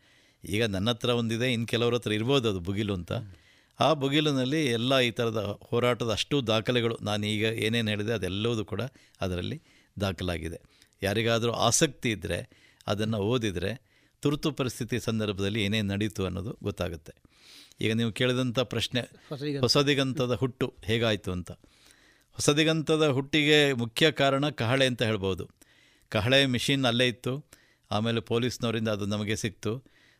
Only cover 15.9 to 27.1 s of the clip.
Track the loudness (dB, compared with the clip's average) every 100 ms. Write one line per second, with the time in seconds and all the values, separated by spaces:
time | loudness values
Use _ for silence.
15.9 | -2 -2 -2 -4 -4 -8 -6 -8 -4 -6
16.9 | -6 -14 -20 _ _ -20 -20 -20 -4 -2
17.9 | 0 -2 0 0 2 0 -2 -2 -2 -4
18.9 | -4 -6 -14 -14 -8 -6 0 2 4 4
19.9 | 4 2 0 0 0 -2 -2 -4 -4 -2
20.9 | 0 2 0 -2 -6 -6 -14 -20 _ -20
21.9 | -20 _ _ _ -2 2 4 4 2 2
22.9 | 2 4 2 0 2 6 6 6 2 -2
23.9 | 2 2 4 2 4 0 0 0 4 2
24.9 | 2 0 0 0 -2 -6 -14 -20 _ _
25.9 | _ _ -2 4 4 4 2 0 2 2
26.9 | 2 2